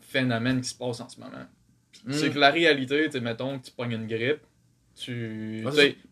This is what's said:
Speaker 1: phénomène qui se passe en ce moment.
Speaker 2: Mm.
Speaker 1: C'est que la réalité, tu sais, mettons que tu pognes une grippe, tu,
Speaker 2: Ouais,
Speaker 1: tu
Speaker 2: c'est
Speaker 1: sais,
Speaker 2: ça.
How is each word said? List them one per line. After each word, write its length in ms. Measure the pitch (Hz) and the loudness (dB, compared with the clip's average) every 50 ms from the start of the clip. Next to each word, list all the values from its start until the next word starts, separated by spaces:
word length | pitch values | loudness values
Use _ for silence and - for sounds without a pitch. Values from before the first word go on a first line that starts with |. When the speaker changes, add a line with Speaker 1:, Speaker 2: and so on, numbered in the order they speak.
Speaker 1:
phénomène 580 | - - - 135 127 127 117 113 120 131 131 127 | -12 -4 -2 0 0 0 0 0 0 0 0 -2
qui 80 | 127 - | -4 -6
se 60 | - | -8
passe 260 | - 123 127 117 - | -8 -8 -6 -6 -8
en 80 | - - | -12 -16
ce 100 | - - | -18 -20
moment. 260 | - - - - - - _ _ _ _ _ _ _ _ - - - | -18 -18 -16 -16 -18 -18 _ _ _ _ _ _ _ _ -20 -14 -8
Speaker 2:
Mm. 80 | 120 | -4
Speaker 1:
C'est 160 | 143 151 147 131 | -2 0 0 0
que 100 | 120 143 | 4 6
la 120 | 139 143 | 6 6
réalité, 560 | 151 170 170 160 143 135 131 127 143 151 160 | 8 6 6 6 4 4 2 0 2 2 2
tu 60 | 147 | 0
sais, 80 | 139 127 | -2 -4
mettons 380 | 117 117 113 - 127 135 139 131 | -4 -4 -4 -4 -6 -6 -6 -8
que 60 | - | -12
tu 80 | - | -14
pognes 200 | - - 123 120 | -10 -8 -6 -4
une 140 | 113 110 110 | -4 -6 -4
grippe, 360 | 107 113 110 117 135 151 - - _ _ _ _ _ _ _ _ _ _ | -6 -4 -2 0 -2 -2 -2 -6 _ _ _ _ _ _ _ _ _ _
tu, 680 | - - 127 123 120 117 110 110 110 110 110 110 110 110 | -14 -12 -10 -8 -8 -8 -8 -8 -8 -8 -8 -8 -8 -6
Speaker 2:
Ouais, 60 | 131 | 0
Speaker 1:
tu 60 | 147 | 4
Speaker 2:
c'est 60 | 151 143 | 4 4
Speaker 1:
sais, 60 | 135 | 4
Speaker 2:
ça. 40 | - - - - | 2 -4 -12 -10